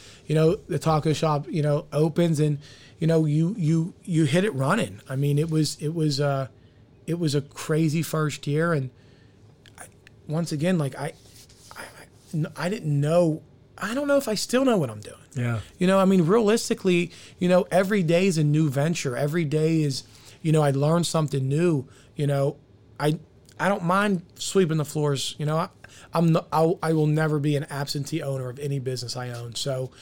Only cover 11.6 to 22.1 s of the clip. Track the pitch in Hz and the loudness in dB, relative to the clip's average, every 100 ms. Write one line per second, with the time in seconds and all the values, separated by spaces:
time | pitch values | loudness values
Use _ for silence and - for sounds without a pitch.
11.6 | - - - - - - - 165 147 - | -20 -18 -18 -18 -20 -20 -10 -6 -6 -4
12.6 | 170 208 151 143 147 170 170 156 - - | -6 -4 -2 0 2 4 4 0 -8 -20
13.6 | - - 196 247 294 285 269 214 - 247 | -20 -10 -6 -4 0 0 0 -4 0 2
14.6 | 269 220 135 107 - - - - 120 113 | 4 2 0 -6 -14 -18 -12 -6 -4 -4
15.6 | - - 180 190 190 190 160 220 208 226 | -6 -2 2 4 6 4 6 4 4 2
16.6 | - 226 190 175 175 - - - 180 180 | 0 -2 2 2 0 -6 -20 -4 2 4
17.6 | - 170 196 208 160 170 196 160 147 151 | 4 2 2 2 2 4 4 4 2 4
18.6 | 156 127 151 170 143 123 147 165 156 156 | 2 2 0 -2 -4 -2 -2 0 0 0
19.6 | 156 160 147 139 - - - - 160 156 | 2 2 0 -2 -10 -20 -20 -8 0 2
20.6 | 147 135 143 170 170 165 151 143 131 143 | 2 2 2 2 0 -2 -2 -2 -2 0
21.6 | 175 151 - - - | 2 0 -2 -12 -16